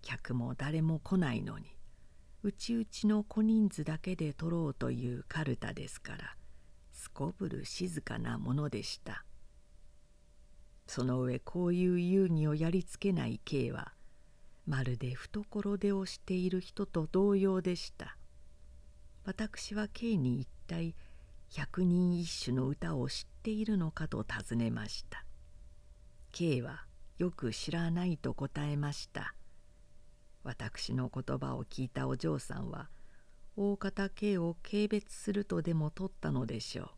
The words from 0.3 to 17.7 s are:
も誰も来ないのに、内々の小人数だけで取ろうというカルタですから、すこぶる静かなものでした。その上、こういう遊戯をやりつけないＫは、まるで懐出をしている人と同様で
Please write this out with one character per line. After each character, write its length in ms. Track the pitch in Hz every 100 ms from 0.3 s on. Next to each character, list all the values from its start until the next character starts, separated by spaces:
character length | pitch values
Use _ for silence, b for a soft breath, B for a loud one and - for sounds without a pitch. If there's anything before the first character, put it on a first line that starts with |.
も 220 | 127 120 127
誰 260 | 139 160
も 180 | 160 160
来 180 | - 190
な 160 | 151 113
い 80 |
の 160 | - -
に、 180 | - - b b b b b b
内 320 | 208 - -
々 120 | 233 220 -
の 200 | 208 214
小 200 | 208 -
人 260 | 220 220 208
数 140 | -
だ 160 | 151 156
け 160 | - 180
で 180 | 156
取 180 | 139 165
ろ 140 | 170 156
う 80 |
と 160 | - 127
い 260 | 123 123 123
う 80 | -
カ 160 | 151
ル 140 | 147 123
タ 160 | -
で 140 | - -
す 140 | -
か 160 | - -
ら、 180 | - - b b b b b
す 200 | - -
こ 240 | - 185 -
ぶ 120 | 190
る 160 | - -
静 360 | - 185 160
か 160 | - 113
な 220 | 117 117
も 160 | 107 135
の 140 | 147
で 120 | 113
し 180 | 110 -
た。 240 | - 113 - - - - - - - - - - - - - - - - -
そ 160 | -
の 180 | 127 127
上、 180 | 127 127
こ 280 | - 175 175
う 60 |
い 200 | 175 180
う 60 | 175
遊 260 | 175 196 185
戯 220 | 160 151
を 80 | 151
や 140 | 160
り 140 | 180
つ 160 | - -
け 140 | 202
な 140 | 180 123
い 120 | 120 -
Ｋ 260 | 143 120
は、 220 | - - - b b b b b b -
ま 180 | 135
る 140 | 127 123
で 160 | 127
懐 640 | 127 - 208 208 208 196 202
出 140 | 202
を 140 | 196 190
し 140 | -
て 140 | -
い 160 | 185 180
る 120 | 185
人 240 | - - 202
と 220 | 170 156
同 240 | 190 202 196
様 260 | 196 185
で 140 | 180